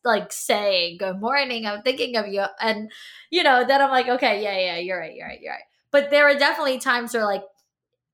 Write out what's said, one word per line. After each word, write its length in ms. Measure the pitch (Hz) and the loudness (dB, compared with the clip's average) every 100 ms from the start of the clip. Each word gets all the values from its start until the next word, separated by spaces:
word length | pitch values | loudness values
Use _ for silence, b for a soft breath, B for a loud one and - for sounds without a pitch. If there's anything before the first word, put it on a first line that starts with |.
like, 280 | 240 214 175 | 0 0 -2
say, 640 | - - 208 208 185 175 175 | -6 -2 0 2 2 0 -4
'Good 220 | 190 190 | -6 -4
morning, 460 | 220 277 262 233 220 | -2 0 -2 -4 -6
I'm 160 | 208 | -4
thinking 340 | 254 277 277 240 | -2 -2 -2 -4
of 120 | 202 | -2
you.'" 160 | 196 196 - | -2 -4 -2
And, 300 | 220 208 214 B B B B | -2 -2 -8 B B B B
you 120 | 349 | 2
know, 220 | 302 247 | 4 4
then 160 | 247 277 | 4 4
I'm 100 | 277 | 4
like, 180 | 262 247 | 2 2
"Okay, 340 | 254 262 208 | 2 2 0
yeah, 140 | 208 190 | -2 -2
yeah, 180 | 185 170 | -2 -4
you're 200 | 180 180 | -4 -6
right, 140 | 160 | -8
you're 120 | - 160 | -12 -16
right, 140 | - | -14
you're 120 | 151 | -12
right." 100 | 139 - _ _ | -14 -16 _ _
But 200 | 285 285 | 2 4
there 160 | 294 285 | 4 6
are 60 | |
definitely 440 | 285 285 330 285 254 | 4 2 0 -2 -2
times 360 | 262 240 233 | -2 -2 -2
where, 100 | 233 | -2
like, 180 | 208 190 185 _ _ _ _ _ _ | -2 -2 -6 _ _ _ _ _ _